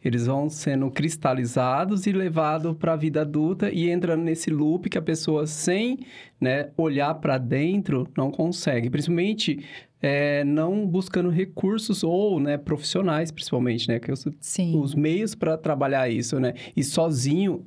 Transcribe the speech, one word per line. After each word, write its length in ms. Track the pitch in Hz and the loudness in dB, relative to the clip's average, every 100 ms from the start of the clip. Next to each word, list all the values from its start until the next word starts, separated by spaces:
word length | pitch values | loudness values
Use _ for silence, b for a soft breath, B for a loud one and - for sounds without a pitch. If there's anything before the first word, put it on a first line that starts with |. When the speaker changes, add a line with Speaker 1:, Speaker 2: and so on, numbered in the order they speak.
Speaker 1:
eles 240 | - 120 120 | 0 0 0
vão 220 | 139 147 | 0 -2
sendo 420 | 151 - 135 135 | -2 -2 0 0
cristalizados 1120 | 131 147 - 143 131 120 127 127 131 185 208 190 | 0 -2 0 0 0 0 0 2 2 0 0 0
e 60 | |
levado 640 | 190 185 165 151 160 165 156 | 0 0 0 0 0 -2 -2
pra 200 | 165 160 | 0 0
vida 240 | 156 147 | 0 0
adulta 480 | 151 151 156 190 202 | 0 0 0 0 0
e 180 | - 170 | 0 0
entrando 340 | 175 170 160 | 0 0 0
nesse 260 | 165 160 - | 0 -2 0
loop 400 | 156 151 175 185 | 0 2 2 0
que 80 | 185 | -2
a 40 | |
pessoa 460 | 160 156 - 156 156 | -2 -2 0 0 0
sem, 520 | 156 - 185 233 262 B B B _ | -2 0 0 0 -2 B B B _
né, 300 | 127 135 147 - | 0 0 -2 0
olhar 360 | 160 139 143 156 | 0 2 0 0
pra 220 | 156 131 | 0 0
dentro 720 | 123 127 156 196 185 139 127 - | 0 0 2 0 0 -2 -2 -2
não 140 | 135 | -2
consegue. 600 | 143 160 175 - 127 117 | 0 -2 0 0 0 0
Principalmente, 760 | 139 156 170 190 220 - 147 B B B _ | -2 0 0 0 0 -2 -2 B B B _
é, 420 | 143 143 147 143 | 0 2 2 2
não 420 | 143 147 160 202 202 | 2 2 2 0 0
buscando 420 | 175 185 185 180 | 0 0 0 2
recursos 760 | 170 185 - 190 214 220 196 | 0 -2 -2 0 0 -2 -2
ou, 360 | 165 180 208 175 | 2 2 2 2
né, 180 | 143 143 | 2 0
profissionais, 760 | 147 151 - 185 190 151 165 | -2 -4 -2 0 2 0 -2
principalmente, 560 | 156 - 131 123 117 - | -6 -4 0 0 0 0
né, 100 | 117 | -2
que 120 | 131 | -2
os, 140 | 131 - - | -4 -4 -8
Speaker 2:
Sim. 400 | - - 175 160 | -8 -2 2 2
Speaker 1:
os 140 | 139 | 2
meios 400 | 143 151 175 220 | 2 2 2 -2
pra 240 | - 160 160 | -2 -2 0
trabalhar 500 | 160 143 139 139 127 | 0 0 2 2 2
isso, 300 | 117 120 139 | 0 0 0
né? 140 | 127 120 B - | 0 -2 B -2
E 80 | |
sozinho 840 | 139 - 165 139 131 156 196 165 | 0 2 2 2 2 2 2 0